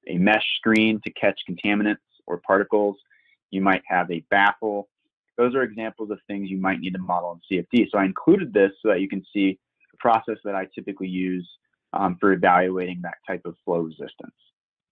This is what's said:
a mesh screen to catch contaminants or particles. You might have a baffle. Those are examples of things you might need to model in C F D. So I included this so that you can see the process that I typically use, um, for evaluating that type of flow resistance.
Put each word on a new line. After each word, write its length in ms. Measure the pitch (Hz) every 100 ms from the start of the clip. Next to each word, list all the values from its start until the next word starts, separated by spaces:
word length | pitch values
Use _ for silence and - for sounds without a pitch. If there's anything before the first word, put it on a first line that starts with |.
| -
a 100 | 87
mesh 260 | 98 107 - -
screen 440 | 113 110 110 107
to 60 | -
catch 280 | - 104 - -
contaminants 480 | 87 104 104 107 104 _ _ -
or 120 | 87
particles. 580 | - 98 101 107 104 98 _ _ _ _ _
You 120 | 95
might 200 | 98 92 -
have 240 | 90 90
a 140 | 85 -
baffle. 580 | 101 101 - 110 104 101 _ _ _ _ -
Those 160 | 123
are 80 | 131
examples 480 | 120 107 110 107 107
of 80 | 101 -
things 240 | 101 98
you 80 | 95
might 220 | 95 87
need 120 | 92
to 60 | 92
model 340 | 90 87 87
in 80 | 85 -
C 120 | 92
F 40 | 85
D. 160 | 123 -
So 80 | 104
I 60 |
included 480 | 98 92 - 196 160
this 200 | 104 98 -
so 60 | 110
that 120 | 92
you 80 | 98
can 160 | 98 -
see 260 | 104 98 95 _ _ _
the 60 | -
process 380 | 123 110 113 110
that 100 | 104
I 120 | 98 92
typically 340 | - 98 98 95
use, 400 | 92 92 92 87 _ _ _ _
um, 240 | - 95 90
for 120 | 101
evaluating 680 | 95 95 90 92 92 90 90
that 140 | 87 - -
type 160 | 92 87
of 100 | 85
flow 140 | - 175
resistance. 560 | 82 76 69 - - _ _ _ _ _ _